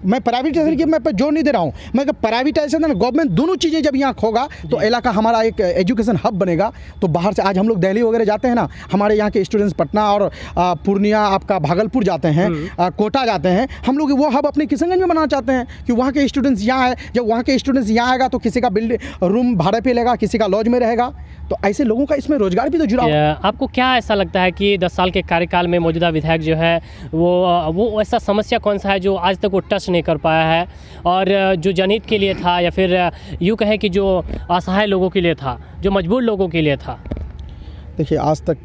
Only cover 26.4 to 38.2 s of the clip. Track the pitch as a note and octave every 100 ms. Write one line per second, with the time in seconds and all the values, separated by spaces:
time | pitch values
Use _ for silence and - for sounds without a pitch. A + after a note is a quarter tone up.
26.4 | D#3+ D#3+ E3 E3+ - - E3 D#3+ E3+ F3+
27.4 | F#3 F3 D#3 E3 A3+ G#3+ G#3 A#3+ - G3+
28.4 | G#3 A#3 G#3+ G3+ G3 G3 F#3 F#3+ F3 F#3+
29.4 | G#3 F#3+ - G3+ - F3 D#3+ D#3 E3 D#3+
30.4 | D#3+ E3 F3+ - - - E3+ F3+ F#3+ G3
31.4 | F#3+ F#3+ E3 F3+ F#3+ A3 - A3 G3 F#3
32.4 | F3 F3 F3 E3 F#3+ F3+ F3 - - D#3
33.4 | E3+ G#3+ G#3 G#3+ G#3 F3+ G3 F#3 D#3+ -
34.4 | - F3+ F3 F#3+ G#3+ G3 F#3 G3 F3 D#3+
35.4 | C3+ B2 - - F#3+ G3 E3 A#3+ A#3 G#3
36.4 | F#3+ E3 D3+ C#3 - A#2+ - - - -
37.4 | - - - - - - D3+ D#3+